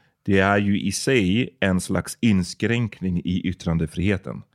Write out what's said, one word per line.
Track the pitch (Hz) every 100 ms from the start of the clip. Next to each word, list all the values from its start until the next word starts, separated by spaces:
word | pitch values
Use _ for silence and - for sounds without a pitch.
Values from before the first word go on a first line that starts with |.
| _ _ -
Det | 98
är | 98 104
ju | 101 101
i | 98
sig | - - 131 90 110 - -
en | 101 92
slags | - 92 - -
inskränkning | 117 95 87 - 107 120 110 - 92 87 -
i | 92 92
yttrandefriheten. | - 87 82 80 90 95 92 64 101 -